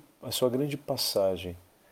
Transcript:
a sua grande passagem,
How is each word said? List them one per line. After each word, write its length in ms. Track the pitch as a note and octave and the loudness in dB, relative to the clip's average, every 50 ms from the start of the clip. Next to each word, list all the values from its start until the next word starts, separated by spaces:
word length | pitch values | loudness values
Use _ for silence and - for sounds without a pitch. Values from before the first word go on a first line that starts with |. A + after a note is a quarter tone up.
| - - _ _ | -4 -12 _ _
a 100 | - B2+ | -10 -6
sua 200 | - - B2+ B2 | 0 2 2 2
grande 260 | A#2+ B2+ D3 D3 D3 | 4 2 0 0 -2
passagem, 800 | D3 - - C3+ A#2 - - - G#2+ G2 F#2+ F#2 F2 F#2 F2+ F2 F2 - _ _ _ _ _ | -6 -4 -4 -4 -2 -2 0 2 2 2 2 2 0 -4 -8 -10 -10 -16 _ _ _ _ _